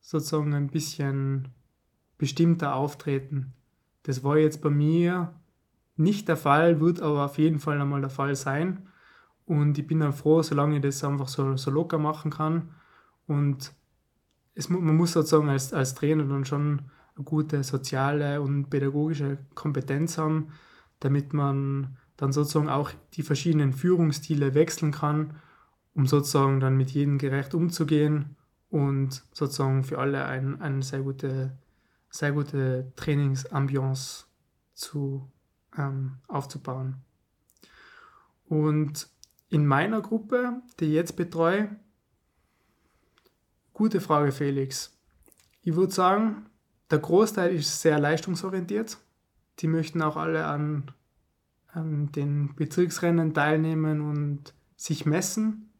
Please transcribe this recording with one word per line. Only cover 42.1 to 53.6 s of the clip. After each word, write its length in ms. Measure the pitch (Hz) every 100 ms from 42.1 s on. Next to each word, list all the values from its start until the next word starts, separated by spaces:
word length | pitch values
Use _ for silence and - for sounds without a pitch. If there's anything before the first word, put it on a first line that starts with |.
| _ _ _ _ _ _ _ _ _ _ _ _ _ _ _ _
gute 280 | - 214 185
Frage, 320 | - 147 143
Felix. 640 | 135 143 139 135 - - _ _ _ _ _ _ _
Ich 120 | 175
würd 180 | 160 185
sagen, 540 | 190 185 202 220 208 - _ _ _ _
der 80 | 151
Großteil 560 | - 180 214 208 180
ist 260 | 175 143 -
sehr 180 | 165 151
leistungsorientiert. 1000 | 147 160 - 170 190 185 180 202 226 - _ _ _ _ _ -
Die 80 | 160
möchten 340 | 160 160 165
auch 140 | 156 156
alle 300 | 160 160 156
an, 440 | 147 151 151 139 - _ _ _ _ _ _ _
an 420 | 170 160 147 147
den 420 | 147 143 147 143
Bezirksrennen 800 | - 143 - 175 - 170 170 160
teilnehmen 640 | 156 147 156